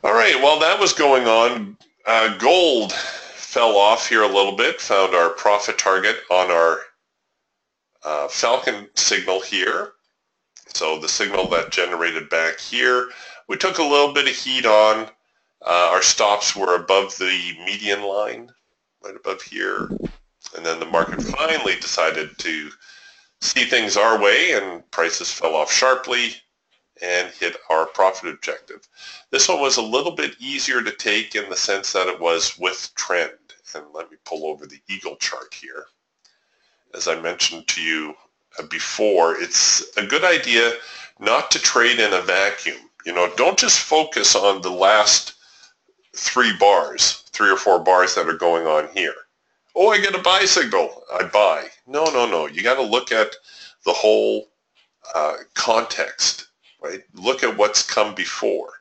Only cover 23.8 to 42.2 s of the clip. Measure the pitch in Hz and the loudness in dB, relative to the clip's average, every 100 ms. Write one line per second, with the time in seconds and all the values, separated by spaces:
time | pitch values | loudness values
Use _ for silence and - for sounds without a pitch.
23.8 | 107 101 110 110 101 117 175 127 98 85 | 0 2 4 4 4 4 2 0 -2 -12
24.8 | - - 85 82 85 - 82 78 76 - | -10 -2 -2 -2 -6 -4 -2 0 0 2
25.8 | 131 131 - 123 120 113 _ _ _ _ | 2 2 0 -2 -2 -6 _ _ _ _
26.8 | _ _ 90 90 90 - 87 82 - 80 | _ _ -4 -4 -4 -6 -8 -8 -2 0
27.8 | 78 - 95 - 87 76 - - _ - | 0 2 0 0 -12 -10 -10 -10 _ -20
28.8 | _ _ - - _ 135 - 175 139 127 | _ _ -20 -20 _ 0 2 2 0 0
29.8 | 110 123 160 165 147 131 127 139 - 127 | 0 -2 -2 -6 -8 -8 -12 -8 -4 -4
30.8 | 110 101 113 104 110 107 101 110 - 98 | -4 -6 -2 -2 -2 -8 -6 -6 -4 -4
31.8 | 98 98 92 85 85 85 82 - 90 92 | -2 -2 -2 -2 -2 0 -2 -4 -6 -6
32.8 | - - - 90 80 - _ - _ 80 | -12 -10 -4 -2 -4 -8 _ -20 _ -18
33.8 | 76 78 82 78 - 80 78 76 73 - | -16 -16 -16 -18 -14 -10 -8 -10 -14 -20
34.8 | _ 95 90 69 - 65 65 - - - | _ -12 -12 -8 -8 -8 -14 -20 -18 -18
35.8 | - _ _ _ _ _ _ _ _ _ | -20 _ _ _ _ _ _ _ _ _
36.8 | _ - - 82 82 85 - 82 80 82 | _ -10 -6 -4 -4 -4 -4 -4 -8 -6
37.8 | 82 80 78 76 _ _ _ - 78 160 | -2 -4 -4 -12 _ _ _ -18 -12 -10
38.8 | - - 107 92 82 82 - - - - | -8 -2 2 4 4 2 -2 0 2 0
39.8 | - - 101 147 180 165 123 117 117 117 | -2 -6 -2 0 2 0 2 2 2 0
40.8 | - - - _ 104 127 147 - - 123 | -12 -18 -20 _ 0 0 2 0 2 4
41.8 | 120 120 107 92 | 2 4 2 2